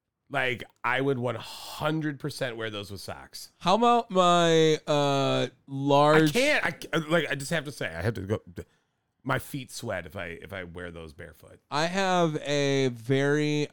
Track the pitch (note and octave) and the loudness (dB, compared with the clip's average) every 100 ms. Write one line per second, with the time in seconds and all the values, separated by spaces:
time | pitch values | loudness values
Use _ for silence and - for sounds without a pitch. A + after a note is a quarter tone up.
0 | _ _ - C3+ B2+ A#2 - _ A#2+ C3 | _ _ -8 -4 -2 -4 -8 _ -2 0
1 | C#3 C3 B2 A2+ - - - - D3+ D#3 | 0 -2 -4 -6 -10 -16 -14 -6 -2 -2
2 | D3+ C3+ D3 - C3 A2+ A2 G#2 F2+ G2 | -4 -6 -8 -8 -8 -6 -8 -8 -10 -12
3 | - D2 C2 - - _ F3 G#3+ A#3+ A#3+ | -12 -14 -16 -18 -20 _ 2 4 6 4
4 | - F#3 F3 F3 E3 E3 D#3+ D3+ - D3 | 2 4 6 6 6 6 4 2 0 2
5 | C#3+ C#3 C3+ C3 B2+ _ - C3+ C#3 C#3 | 2 2 2 0 -2 _ -10 -2 4 6
6 | D3 D#3 D#3 A3+ C#4+ C4+ F3 - - D#3+ | 8 6 4 4 2 2 0 -6 -4 -4
7 | D3+ E3 C#3 C#3 C#3 E3 C#3+ - G#2 E2 | 0 0 0 -4 -4 -6 -6 -8 -8 -4
8 | A2 G2 F#2+ G#2+ - E2+ - _ _ _ | -4 -4 -4 -4 -6 -18 -18 _ _ _
9 | _ _ B2 C3 - C#3+ B2+ - A#2 F#2 | _ _ -4 -4 -4 -12 -12 -10 -8 -8
10 | E2 F#2 E2+ E2 E2+ G2 F2 F2 F2 E2 | -8 -12 -12 -12 -12 -12 -12 -12 -12 -12
11 | D#2+ C#2+ D#2+ - G2+ F#2 - C#3 E3 F#3+ | -16 -16 -20 -20 -20 -20 -8 -4 -2 -2
12 | F#3+ F3+ E3+ D3+ C#3 D3 C#3 C#3 C3 A#2+ | 0 2 2 0 -2 0 0 0 0 -2
13 | A2+ C3+ C#3 D3 D3+ D3 D3 | -2 0 2 2 0 0 -4